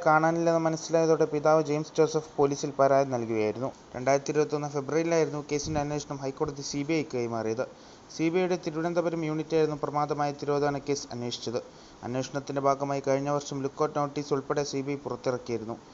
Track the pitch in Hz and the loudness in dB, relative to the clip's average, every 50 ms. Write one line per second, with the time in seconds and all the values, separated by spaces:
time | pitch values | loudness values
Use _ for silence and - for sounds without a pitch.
0 | 175 165 156 156 160 165 165 170 170 165 165 165 165 160 160 156 - - 160 165 | 8 6 6 6 6 4 4 4 4 4 4 4 4 2 0 -2 -2 0 2 4
1 | 165 160 160 147 160 156 151 147 147 156 156 160 156 139 147 151 156 - - - | 4 6 4 4 4 2 2 2 4 6 6 6 4 2 0 -2 -2 0 2 2
2 | 156 151 156 156 151 - - - 143 143 143 143 - 147 135 - 135 135 139 139 | 2 4 2 0 -4 -2 2 4 4 4 4 0 -4 -2 2 4 4 6 6 6
3 | 139 135 131 120 117 110 113 110 107 107 104 113 127 131 - - - - - 123 | 4 4 0 -2 -2 0 0 2 2 0 0 -2 -4 -6 -8 -10 -14 -12 -10 -4
4 | 127 131 139 139 135 - 151 147 151 147 151 147 147 143 139 147 139 131 147 160 | 0 2 2 2 2 0 0 0 0 0 0 -2 -4 -4 -4 -4 -4 -2 0 0
5 | 165 170 165 165 156 139 143 151 143 147 147 147 143 160 156 151 143 147 147 147 | 0 2 2 2 2 2 0 -4 -6 -4 -4 -4 -2 -2 -2 -2 -2 -2 -4 -4
6 | 143 - 147 139 135 135 135 - 156 147 139 139 139 - - 143 143 143 165 160 | -6 -6 -8 -8 -6 -8 -4 -4 -4 -4 -4 -6 -8 -6 -6 -4 -2 0 0 0
7 | 139 - - 123 120 117 117 113 110 110 110 117 127 - - - - - - - | -2 -2 -2 -4 -2 -2 -2 -2 -2 -2 -2 -2 -4 -6 -8 -14 -20 -20 -20 -20
8 | - - - - 160 165 165 185 185 175 180 175 175 175 151 156 160 175 175 170 | -20 -14 -6 -2 -2 0 2 2 2 2 0 -2 -4 -4 -4 -4 -2 -2 0 0
9 | 165 170 165 165 165 151 156 156 156 156 160 160 156 151 151 143 - 143 139 147 | 0 0 0 -2 -2 -2 -2 -4 -2 0 2 2 2 2 0 -2 -4 -2 -2 0
10 | 147 143 151 143 147 147 143 143 - 139 147 143 143 147 143 139 135 - 143 135 | 0 0 0 -2 -2 -2 -4 -4 -2 0 0 2 2 0 0 -2 -2 -2 -2 -2
11 | - - - 120 120 120 117 - - 131 113 123 - - - - - - - - | -4 -6 -8 -8 -6 -6 -6 -6 -6 -4 -4 -4 -6 -8 -12 -20 -20 -20 -16 -12
12 | - 113 123 131 131 131 - 143 131 - 139 139 135 139 139 135 143 139 139 139 | -8 -6 -4 -4 -4 -4 -6 -6 -6 -4 -4 0 2 2 2 2 0 -2 -4 -2
13 | 139 139 135 139 139 143 147 143 143 - 147 139 131 139 - - 156 147 - 147 | 0 0 0 0 0 0 -2 -2 -4 -4 -6 -4 -4 -4 -2 -2 -2 -2 0 -2
14 | 147 143 139 151 143 143 151 139 131 - 151 147 143 139 - 139 135 139 143 139 | -2 -2 -4 -6 -4 -2 -2 -2 -2 -2 -2 -2 -2 -2 -4 -4 -4 -4 -6 -6
15 | 139 127 123 120 - 135 127 120 123 - 120 110 107 107 117 - - - | -6 -8 -8 -6 -4 -2 -4 -2 -4 -4 -6 -4 -4 -6 -10 -10 -12 -18